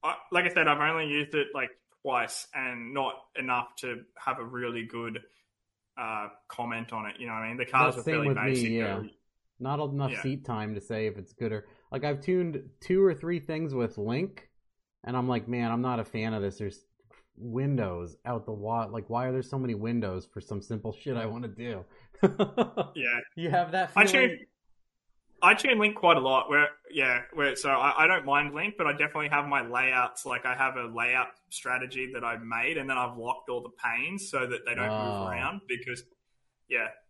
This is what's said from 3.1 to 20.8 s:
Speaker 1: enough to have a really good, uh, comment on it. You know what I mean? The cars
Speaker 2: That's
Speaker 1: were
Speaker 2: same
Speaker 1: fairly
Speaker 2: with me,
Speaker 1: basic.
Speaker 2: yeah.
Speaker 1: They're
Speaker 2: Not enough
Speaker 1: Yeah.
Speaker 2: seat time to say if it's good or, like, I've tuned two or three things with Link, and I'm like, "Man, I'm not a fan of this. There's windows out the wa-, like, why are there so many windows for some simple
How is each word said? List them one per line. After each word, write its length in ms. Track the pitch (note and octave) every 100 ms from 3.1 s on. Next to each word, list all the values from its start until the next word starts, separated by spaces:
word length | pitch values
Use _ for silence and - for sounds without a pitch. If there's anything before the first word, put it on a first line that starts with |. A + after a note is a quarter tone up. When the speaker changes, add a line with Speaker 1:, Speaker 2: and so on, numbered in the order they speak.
| - - -
Speaker 1:
enough 380 | C3 B2+ A#2+ -
to 260 | B2+ A#2+ - -
have 200 | - B2
a 60 |
really 400 | A#2 B2 A#2+ A#2
good, 360 | A2+ A#2 A#2 A2 - _ _ _ _ _ _ -
uh, 320 | A2+ A2 G#2 - _
comment 440 | - A#2+ A2+ A2+
on 140 | A2+ G#2
it. 100 | -
You 80 | A#2+
know 60 |
what 80 | A2+
I 60 | A2+
mean? 80 | B2
The 100 | B2
cars 280 | C3 B2+
Speaker 2:
That's 20 | B2+
Speaker 1:
were 40 |
Speaker 2:
same 120 | C#3
Speaker 1:
fairly 140 | D#3 D3
Speaker 2:
with 80 | A#2+
me, 60 |
Speaker 1:
basic. 260 | A2 B2+ A#2
Speaker 2:
yeah. 140 | A#2 G#2+ G2
Speaker 1:
They're 100 | G#2+ _ _ _ _ _
Speaker 2:
Not 220 | B2+ D3
enough 300 | D3 C#3 C3+
Speaker 1:
Yeah. 120 | A2+
Speaker 2:
seat 220 | C3 C3+
time 300 | - A2 G#2+
to 60 | G#2
say 260 | - A2+ G#2+
if 100 | G2+
it's 160 | F#2
good 200 | - A#2
or, 140 | G#2+ - - _
like, 140 | C3
I've 160 | C#3+ C#3
tuned 480 | D#3+ F#3 F3 D3 C#3 -
two 220 | - F#3
or 120 | G3
three 240 | D3+ E3 F3
things 340 | C#3+ D#3 D#3+
with 220 | C3 A2+ -
Link, 520 | G#2 B2 F#3+ - - _ _ _ _ _
and 120 | - B2
I'm 120 | B2
like, 180 | A#2+ G#2+
"Man, 220 | B2 A#2
I'm 120 | A#2
not 180 | B2+ A#2+
a 40 |
fan 300 | G#2+ A2+ A2
of 80 | A2
this. 160 | G2 F#2+
There's 260 | G#2 - _ _ _ - _ -
windows 800 | A#2+ A#2 C#3 C#3 G2+ F2 F2 -
out 200 | - A#2 -
the 60 |
wa-, 340 | G#2+ G#2 A#2 A2
like, 220 | A2+ G#2
why 180 | A#2 B2+
are 60 |
there 100 | C3
so 160 | B2+ C3+
many 160 | B2+
windows 520 | G#2+ A2 A#2+ G#2+ F#2 -
for 140 | -
some 200 | - G#2
simple 300 | - A2